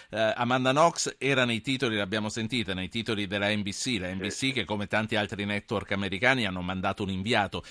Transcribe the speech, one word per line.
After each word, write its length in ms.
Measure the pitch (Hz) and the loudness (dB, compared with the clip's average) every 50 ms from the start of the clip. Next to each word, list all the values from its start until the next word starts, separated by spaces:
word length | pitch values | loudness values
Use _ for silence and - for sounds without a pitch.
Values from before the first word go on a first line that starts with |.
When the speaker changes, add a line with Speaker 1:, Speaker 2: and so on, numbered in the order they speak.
| - - | -14 -6
Speaker 1:
eh, 240 | - 107 110 107 - | -2 0 2 2 2
Amanda 320 | - 120 120 127 131 127 131 | 2 2 2 2 2 4 4
Knox 480 | 131 147 165 170 165 - - - - - | 6 6 6 6 4 2 -4 -4 -4 -2
era 240 | 123 135 139 127 127 | 0 2 2 4 2
nei 160 | 120 117 107 | 2 0 -2
titoli, 380 | - 135 135 123 139 117 110 | 0 -2 0 0 2 0 2
l'abbiamo 320 | 104 101 92 104 107 107 107 | 0 0 0 0 -2 -2 -2
sentita, 440 | - - - 107 131 120 101 95 92 | -4 -4 -4 -2 -2 -2 -2 -2 -2
nei 140 | 92 92 | -4 -4
titoli 400 | 87 - 117 107 - 110 101 101 | -4 -4 -4 -2 -2 -2 -2 -2
della 220 | 90 104 101 101 101 | -2 0 0 2 2
N 120 | 107 104 | 2 2
B 100 | 101 101 | 0 -2
C, 260 | 98 - - 131 120 95 | -4 -4 -2 -2 -2 -2
la 80 | 92 | -2
N 120 | 90 95 95 | -2 -4 -4
B 80 | 92 | -4
C 40 | 101 | -4
Speaker 2:
Sì, 160 | - - 135 | -4 -2 -2
sì. 60 | 135 127 | 0 0
Speaker 1:
che 100 | 123 95 | 0 -2
come 240 | 80 107 101 104 | -2 -2 -4 -2
tanti 300 | - - 107 110 107 113 | 0 0 0 0 2 0
altri 260 | 107 104 95 110 98 101 | 0 0 0 -2 -4 -2
network 480 | 101 104 101 - - 113 98 - - | -2 -2 -2 -2 -2 -2 -2 -2 -2
americani 540 | 101 98 98 95 95 92 123 123 135 131 110 | -2 -2 -2 -2 -2 2 4 4 4 4 2
hanno 160 | 95 92 90 | -2 -2 -2
mandato 420 | 90 90 95 92 90 98 98 - 104 | -4 -4 -4 -2 -2 -2 -2 -2 -2
un 60 | 95 | -4
inviato, 520 | 95 92 95 113 120 107 98 92 - 87 - - | -2 -4 0 2 2 2 2 2 -2 -8 -10 -10